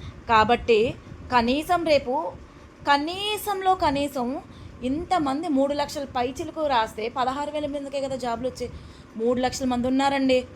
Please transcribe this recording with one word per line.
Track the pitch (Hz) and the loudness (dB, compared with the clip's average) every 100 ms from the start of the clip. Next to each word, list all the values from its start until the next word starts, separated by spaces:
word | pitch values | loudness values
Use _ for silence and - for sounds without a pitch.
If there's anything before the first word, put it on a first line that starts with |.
| - - - | -14 -8 2
కాబట్టి | 226 214 240 - 214 247 - - - - | 4 6 4 4 4 4 -2 -14 -14 0
కనీసం | 247 233 285 311 349 330 | 2 4 2 2 2 4
రేపు, | 285 240 285 302 - - - - - 294 | 2 2 -2 -2 -8 -18 -20 -20 -4 2
కనీసంలో | 285 311 370 415 415 415 392 381 370 | 2 2 -4 -4 -2 -2 0 2 4
కనీసం | 320 277 285 277 240 311 - - - - | 2 2 -2 -2 -4 -6 -10 -16 -18 -6
ఇంతమంది | 247 294 349 359 285 277 349 | -4 -2 0 0 0 -2 0
మూడు | 269 277 | 2 2
లక్షల | 294 285 302 269 254 | 0 -2 -4 -4 -2
పైచిలకు | 254 262 311 320 302 | -2 -4 -8 -2 0
రాస్తే | 240 220 214 226 | 2 0 -4 -4
పదహారు | 262 254 277 294 | -2 -2 -2 -4
వేల | 302 294 | -4 -4
మందికే | 285 277 277 | -6 -6 -4
కదా | 269 262 | -4 -4
జాబులు | 247 233 254 | -4 -4 -4
వచ్చాయి. | 254 240 - - - - 220 | -6 -10 -10 -16 -18 -14 -2
మూడు | 233 247 | 0 2
లక్షల | 254 254 262 | 0 0 -2
మంది | 247 254 | 0 2
ఉన్నారండి | 262 277 277 262 254 247 | 2 2 2 4 2 0